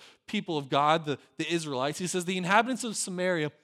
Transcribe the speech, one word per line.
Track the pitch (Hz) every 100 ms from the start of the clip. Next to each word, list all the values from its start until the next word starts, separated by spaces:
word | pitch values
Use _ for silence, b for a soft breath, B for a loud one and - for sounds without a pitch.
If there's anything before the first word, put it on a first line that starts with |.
| B B -
people | 214 202 156
of | 135
God, | 143 147 160 151
the, | 135 b -
the | 156
Israelites, | 170 156 131 135 160
he | 180
says, | 185 175
"The | 185
inhabitants | 180 202 233 262
of | 247
Samaria | 202 - 180 185 175 151 -